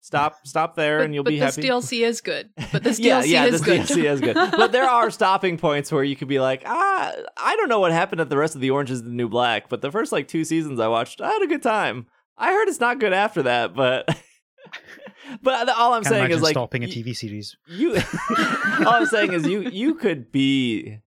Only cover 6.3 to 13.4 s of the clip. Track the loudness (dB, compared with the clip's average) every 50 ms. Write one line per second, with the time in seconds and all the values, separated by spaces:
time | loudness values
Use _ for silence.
6.3 | 0 0 2 2 0 -2 -4 -6 -2 0 0 0 0 0 -2 -4 -6 -8 -12 -14
7.3 | -12 -4 -2 -2 0 0 0 2 2 2 4 4 4 2 0 0 0 -4 -2 0
8.3 | 0 0 0 0 -2 -2 0 0 2 0 0 -2 -4 -6 -6 -8 -4 -4 -4 -2
9.3 | 0 2 2 2 0 -2 -2 -4 -8 -6 -6 -4 -4 -4 -4 -2 -2 -4 -4 -4
10.3 | -4 -4 -2 0 -2 -2 -2 -2 -2 0 0 2 2 0 0 -2 -8 -8 -4 -2
11.3 | -2 0 0 0 -2 -2 0 0 0 0 0 -2 -4 -6 -10 _ _ _ _ _
12.3 | _ _ -2 0 2 2 0 0 0 0 0 -2 0 0 0 0 2 2 0 0
13.3 | 0 0